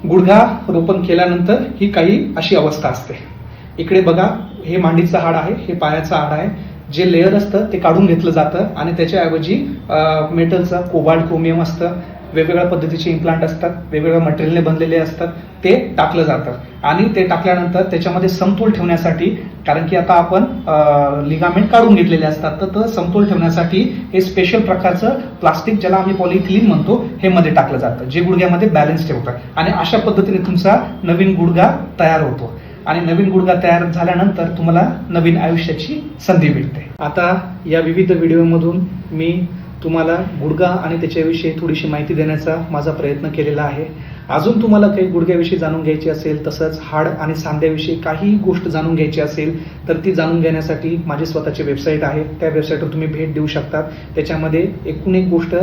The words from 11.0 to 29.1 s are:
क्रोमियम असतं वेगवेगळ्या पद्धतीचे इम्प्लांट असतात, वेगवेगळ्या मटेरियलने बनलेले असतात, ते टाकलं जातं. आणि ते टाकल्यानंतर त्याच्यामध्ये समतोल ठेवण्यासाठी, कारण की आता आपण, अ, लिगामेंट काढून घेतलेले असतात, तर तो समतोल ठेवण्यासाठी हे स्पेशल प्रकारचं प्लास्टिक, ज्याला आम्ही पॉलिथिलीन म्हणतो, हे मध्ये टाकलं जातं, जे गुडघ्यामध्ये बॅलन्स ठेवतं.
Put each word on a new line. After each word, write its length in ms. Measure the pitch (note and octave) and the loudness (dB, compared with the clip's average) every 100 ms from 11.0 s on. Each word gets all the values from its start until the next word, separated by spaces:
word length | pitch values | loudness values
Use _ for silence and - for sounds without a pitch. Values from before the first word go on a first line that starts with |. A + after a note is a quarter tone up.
| D#3 E3 E3 | 2 2 2
क्रोमियम 340 | D#3+ E3 E3 | 0 0 0
असतं 260 | E3 - E3+ F3+ - - - | -2 -2 -4 -4 -10 -16 -6
वेगवेगळ्या 340 | D#3 D#3+ F3 F3+ | -2 0 2 0
पद्धतीचे 440 | E3 D#3+ D#3+ E3+ | 0 -2 -2 -2
इम्प्लांट 320 | D#3+ E3+ E3 | -2 0 0
असतात, 260 | D#3+ - F3 - - | -2 -2 -4 -6 -6
वेगवेगळ्या 300 | D#3 D#3+ E3 | -2 2 2
मटेरियलने 400 | D#3 - D#3+ E3+ | 2 0 0 2
बनलेले 360 | D#3+ D#3+ D#3+ E3 | 0 0 0 0
असतात, 300 | D#3+ - E3+ - - - | -2 -4 -8 -8 -16 -4
ते 300 | F#3 G#3 G3+ - | 0 0 -2 -2
टाकलं 260 | D#3 E3+ | 0 2
जातं. 280 | D3+ C3 B2+ - - - | 0 0 -4 -10 -14 -4
आणि 320 | D3 E3+ G#3+ | -2 2 0
ते 120 | G3 F3+ | 2 0
टाकल्यानंतर 540 | E3+ F#3 F3+ F3 F#3 | 0 0 0 0 0
त्याच्यामध्ये 480 | F#3 E3 E3+ F3+ F#3 | 0 -2 -2 0 0
समतोल 420 | - F#3+ G3 A3 | 2 0 2 2
ठेवण्यासाठी, 580 | F3 E3+ E3+ E3+ D#3+ F#3 G#3+ - - - | 2 0 0 0 0 -2 -2 -10 -8 -2
कारण 200 | D3+ E3 | -2 0
की 80 | |
आता 180 | F3+ E3+ | 0 4
आपण, 300 | F3 E3+ F#3 - - - | 4 4 2 0 -2 0
अ, 80 | D3+ D3+ C#3+ C#3+ D3 D3 | 4 4 4 2 0 -2
लिगामेंट 420 | D#3 F3 F3+ A3 | 0 2 2 4
काढून 260 | A#3 A3+ | 6 8
घेतलेले 300 | G3 E3 D#3+ | 6 6 2
असतात, 360 | D#3 D3+ D#3 D3+ | 0 -2 -4 -4
तर 40 | |
तो 220 | F#3+ G3+ A3+ | -4 -2 -2
समतोल 400 | F3+ F3 G3+ G3+ | -2 0 2 2
ठेवण्यासाठी 800 | E3+ E3 E3+ E3 F#3+ B3 - - | 2 2 0 0 0 0 -4 -4
हे 80 | F#3+ | -2
स्पेशल 400 | F#3 F#3+ F3+ A3+ | 0 0 2 2
प्रकारचं 480 | G3 F3+ F#3 F3 A3 | 2 2 0 0 -2
प्लास्टिक, 680 | C4+ - - E3 - A3 G#3+ | -2 -6 -2 0 0 -2 0
ज्याला 160 | F#3 | 2
आम्ही 200 | F#3+ F#3+ | 2 2
पॉलिथिलीन 520 | F#3 F3+ F#3+ - G3 A3 | 0 0 0 2 4 4
म्हणतो, 380 | D#3 - D#3 - - | 2 2 0 -2 -2
हे 100 | F#3+ | 2
मध्ये 240 | F3+ D#3 | 4 4
टाकलं 240 | C3+ B2+ B2+ | 4 2 -2
जातं, 280 | B2 A#2 | -2 -4
जे 140 | B2+ D#3+ | -4 -2
गुडघ्यामध्ये 500 | F3+ F3+ F3+ F3 G#3 | 2 2 2 4 4
बॅलन्स 380 | D#3 D3+ E3 | 4 2 0
ठेवतं. 240 | - | -2